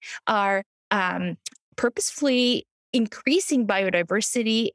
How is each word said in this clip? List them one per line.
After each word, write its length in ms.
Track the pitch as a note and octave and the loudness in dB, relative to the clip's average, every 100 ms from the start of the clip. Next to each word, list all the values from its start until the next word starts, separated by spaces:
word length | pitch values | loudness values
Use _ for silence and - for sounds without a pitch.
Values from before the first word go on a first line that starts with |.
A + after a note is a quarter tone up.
| - - - | -14 -8 -2
are, 380 | G#3+ G3 G3 - _ - | 0 2 0 -4 _ -4
um, 460 | G#3 F#3 F3+ F3+ E3+ - - _ - | -2 0 -2 -6 -8 -12 -18 _ -2
purposefully 920 | A#3+ D#4+ - - C#4+ B3 B3 B3 - _ _ | -2 -2 -6 -2 2 4 2 0 -4 _ _
increasing 760 | B3 A3 - - E4+ - C4+ G#3 | -2 -2 -2 0 0 2 0 2
biodiversity 1000 | F#3+ F#3+ F3 E3+ G3+ - B3 A3 A3+ A3+ | 2 2 0 0 -2 0 -2 0 0 0